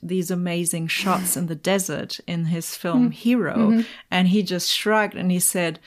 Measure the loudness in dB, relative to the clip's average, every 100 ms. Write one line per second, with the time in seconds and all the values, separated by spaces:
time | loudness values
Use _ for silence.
0 | -4 -2 -2 -2 -2 -2 -2 -2 -4 -2
1 | 0 0 0 -2 -4 -2 0 0 0 -6
2 | -8 -10 -6 -4 -2 -2 -4 -6 0 4
3 | 2 2 2 2 2 2 4 4 0 -8
4 | -4 2 4 4 2 -2 -2 -2 2 2
5 | 2 -2 0 2 0 0 -2 -4